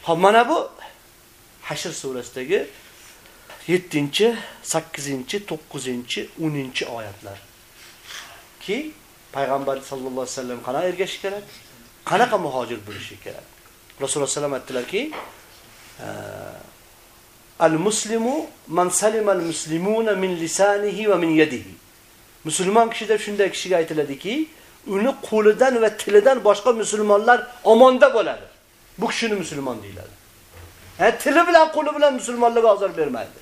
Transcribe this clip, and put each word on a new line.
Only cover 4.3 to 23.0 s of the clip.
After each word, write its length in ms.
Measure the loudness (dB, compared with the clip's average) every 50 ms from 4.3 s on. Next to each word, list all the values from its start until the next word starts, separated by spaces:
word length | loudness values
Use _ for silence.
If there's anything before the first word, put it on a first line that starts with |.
| 2 -2 -10 -14 -18 -18 -10 -4
sakkizinchi, 640 | -4 -4 -4 -6 -14 -10 -8 -6 -6 -6 -6 -6 -8 -8 -6 -8
to'qqizinchi, 680 | -10 -10 -10 -14 -14 -10 -8 -6 -6 -8 -6 -8 -8 -8 -8 -10 -8 -6 -4
o'ninchi 400 | -4 -4 -4 -6 -6 -6 -8 -8 -8 -8
oyatlar. 420 | -10 -12 -12 -16 -16 -18 -18 -18 -18 -20 -20 -20 -20 -20 -20 -20 -20 -20 -20 -20 -20 -20 -18 -18 -18 -18 -18 -20 -20 -20 -20 -20 -16 -8
Ki 120 | -6 -6 -6 -6 -10 -14 -18 -20 -20 -20 -20 -20 -12 -6
payg'ambar 400 | -4 -2 -2 -2 -2 -2 -4 -6 -6 -8 -12
sallallohu 340 | -10 -10 -8 -8 -6 -8 -8
alayhi 120 | -8 -10 -10
vasallam 200 | -10 -10 -10 -10 -8
qanaqa 200 | -6 -4 -2 -2 -4
ergashish 300 | -2 -4 -6 -6 -6 -8 -8
kerak? 220 | -8 -8 -8 -12 -16 -20 -20 -20 -20 -20 -20 -20 -20 -20 -14 -6 -2
Qanaqa 260 | 0 0 2 2 0 -4 -4
muhojir 320 | -4 -6 -6 -6 -6 -10 -12 -12
bo'lishi 300 | -14 -14 -14 -14 -16 -18 -16 -16
kerak? 220 | -16 -16 -16 -20 -20 -20 -20 -20 -20 -20 -20 -20 -20 -10 -8
Rasululloh 280 | -6 -4 -2 -4 -2 -2
sallallohu 240 | -4 -4 -4 -4 -6
alayhi 140 | -6 -8 -6
vasallam 160 | -6 -6 -6
aytdilarki, 160 | -4 -6 -6 -6 -6 -10 -12 -16 -16 -20 -20 -20 -20 -20 -20 -20 -20 -20 -20 -20 -20 -20 -16 -14 -12 -12 -12 -14 -14 -14 -14 -14 -16 -16 -18 -20 -20 -20 -20 -20 -20 -20 -20 -20 -20 -20 -20 -20 -20 -20 -20 -20 -20 -2 2 2
"Al-muslimu 680 | 2 2 2 0 0 -2 -2 -4 -4 -4 -2 -2 -2 -4 -4 -6 -10 -16 -20 _ -4 -2 0
man 100 | 0 0
salima 440 | 0 0 0 0 0 2 0 0
al-muslimuna 800 | 0 0 -2 -4 -6 -8 -6 -6 -4 -2 -2 0 0 0 0 0 -2 -2 -2
min 60 | -4 -4 -4
lisanihi 600 | -6 -6 0 2 2 2 2 0 -2 -4 -4 -2 0 2
va 60 | 2 2 2
min 60 | 2 4 4
yadihi." 300 | 4 2 0 -8 -10 -14 -20 -20 _ -20 _ -20 _ -20 -20 -20 -20 -20 -20 -12 -10
Musulmon 420 | -6 -4 -2 -2 2 4 4 4 4
kishi 160 | 0 -8